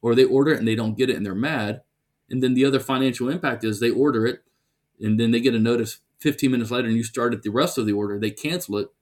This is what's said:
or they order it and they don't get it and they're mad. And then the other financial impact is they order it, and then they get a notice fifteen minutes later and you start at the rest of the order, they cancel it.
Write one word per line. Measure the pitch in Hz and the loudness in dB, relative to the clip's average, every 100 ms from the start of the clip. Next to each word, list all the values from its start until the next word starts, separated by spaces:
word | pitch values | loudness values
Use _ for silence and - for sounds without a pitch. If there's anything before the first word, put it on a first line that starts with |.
or | 117 | 2
they | 117 | 4
order | 131 131 143 | 6 6 2
it | 143 | 2
and | 113 | 0
they | 110 | 0
don't | 110 110 | -2 -2
get | 127 | -2
it | 95 | -2
and | 101 | -4
they're | |
mad. | 92 135 151 104 107 _ _ _ _ _ | -4 -2 -2 -4 -6 _ _ _ _ _
And | 131 | -2
then | 127 | 0
the | 127 | 2
other | 135 135 | 2 2
financial | - 131 135 120 123 | 0 -2 0 -2 -4
impact | 170 143 113 | -4 -4 -4
is | 110 107 | -4 -2
they | 120 | 0
order | 113 147 120 113 | 2 2 2 0
it, | - _ _ _ _ _ _ | -4 _ _ _ _ _ _
and | 107 107 | -2 2
then | 117 | 4
they | 117 | 2
get | 127 | 2
a | 117 | 2
notice | 110 117 110 - _ _ | 2 2 -2 -8 _ _
fifteen | 151 143 139 | -2 0 0
minutes | 127 110 | 0 -2
later | 123 117 | -2 0
and | 113 | 0
you | |
start | 110 - 120 | -2 -2 -2
at | 117 | -2
the | 107 | -2
rest | 107 170 131 | 0 0 0
of | 107 | 0
the | |
order, | 101 104 101 | 0 -2 -2
they | 107 | -4
cancel | 104 151 175 175 101 | -4 -6 -6 -4 -6
it. | - _ | -6 _